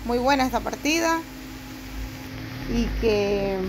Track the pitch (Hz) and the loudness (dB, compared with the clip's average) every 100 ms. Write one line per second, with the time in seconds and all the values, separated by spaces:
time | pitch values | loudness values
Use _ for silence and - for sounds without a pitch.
0 | 233 240 254 277 262 233 220 - 285 330 | 0 2 4 4 4 0 -2 -2 2 2
1 | 330 330 - - - - - - - - | 4 0 -2 -12 -12 -12 -12 -12 -10 -8
2 | - - - - - - - 233 226 - | -8 -8 -10 -10 -10 -8 -2 0 2 2
3 | 226 208 202 202 196 190 | 4 4 2 2 0 0